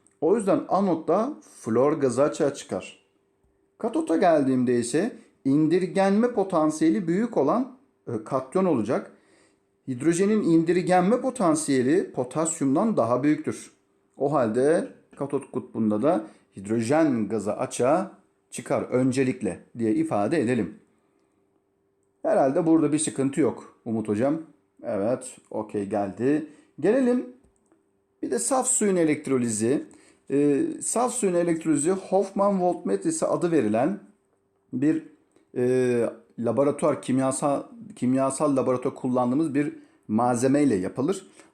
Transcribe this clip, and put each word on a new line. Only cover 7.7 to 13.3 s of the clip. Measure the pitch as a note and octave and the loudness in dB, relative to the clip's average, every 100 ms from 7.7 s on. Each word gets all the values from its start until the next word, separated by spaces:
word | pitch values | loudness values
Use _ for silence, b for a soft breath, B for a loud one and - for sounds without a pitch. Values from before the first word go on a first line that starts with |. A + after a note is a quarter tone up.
| - _ _ - | -10 _ _ -8
e, | G#2 | -8
katyon | - C3+ - F#3 | -4 -4 -2 0
olacak. | F#3 C3+ G#2 E3+ - b b b b b _ _ - | 2 0 0 -4 -6 b b b b b _ _ -10
Hidrojenin | B2 D3+ E3+ G3 G#3+ | -2 0 2 2 2
indirgenme | E3 E3 E3 F3+ E3 F3+ F3+ B3 | 4 4 4 0 2 2 4 2
potansiyeli | C4 B3 F3 D3+ - C3+ B2 E3+ - | 0 0 2 2 2 2 2 2 0
potasyumdan | - B2 D3+ D#3+ - C#3 D3 A3+ D#3+ | -4 -4 -2 -4 0 0 2 2 2
daha | A2+ B2 | 2 2
büyüktür. | D3 | 2